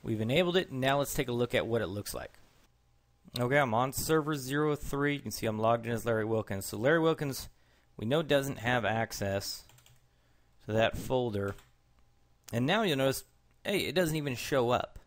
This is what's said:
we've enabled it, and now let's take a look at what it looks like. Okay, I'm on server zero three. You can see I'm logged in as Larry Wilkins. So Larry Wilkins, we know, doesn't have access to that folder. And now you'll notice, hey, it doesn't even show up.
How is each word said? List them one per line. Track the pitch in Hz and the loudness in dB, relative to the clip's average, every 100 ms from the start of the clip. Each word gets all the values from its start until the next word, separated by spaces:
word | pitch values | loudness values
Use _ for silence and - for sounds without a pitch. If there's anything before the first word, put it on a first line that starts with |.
we've | 117 110 | -4 -2
enabled | 110 143 180 180 | 2 2 4 2
it, | - | 0
and | 131 | 0
now | 131 139 | 2 2
let's | 139 | 0
take | - 131 | -2 -2
a | |
look | 120 120 | 0 2
at | 120 92 | 0 0
what | 117 | 0
it | 92 | -2
looks | 101 - | -6 -8
like. | 64 - - - _ _ _ _ _ _ _ - 123 | -10 -10 -16 -20 _ _ _ _ _ _ _ -12 -4
Okay, | 123 143 | 2 2
I'm | 135 | 4
on | 110 131 | 2 0
server | 131 - 160 151 | -2 2 2 2
zero | 151 127 143 151 | -4 -2 0 0
three. | 147 - 139 143 | 0 -4 -2 0
You | 143 | -2
can | 110 | -6
see | - 113 | -4 -4
I'm | 107 | 0
logged | 110 117 117 | 2 2 0
in | |
as | 117 | -4
Larry | 113 110 | 0 0
Wilkins. | 107 110 104 98 - | 2 -2 -2 -6 -6
So | 104 | 0
Larry | 123 165 | 2 4
Wilkins, | 160 160 147 131 - - _ _ _ - | 4 0 -2 -6 -12 -18 _ _ _ -8
we | 107 | 0
know, | 147 | 0
doesn't | 151 143 139 135 | 4 2 2 -2
have | 117 123 | 0 2
access | 101 113 110 - 101 98 - - - - - - _ _ _ _ _ _ - | 2 0 -2 -2 -2 -2 -4 -10 -14 -20 -20 -20 _ _ _ _ _ _ -2
to | |
that | 110 113 - | 2 2 0
folder. | - 127 120 101 98 98 - _ _ _ _ _ _ _ - | -2 -2 0 -2 -4 -8 -16 _ _ _ _ _ _ _ -6
And | 117 127 | -2 0
now | 202 | 2
you'll | 214 139 | 2 2
notice, | 135 131 - _ _ _ | 2 0 -8 _ _ _
hey, | - 196 80 | -4 -2 0
it | |
doesn't | 151 170 156 | 0 0 0
even | 143 | -2
show | 123 - 139 120 | -4 0 2 4
up. | 123 - - | 2 0 -10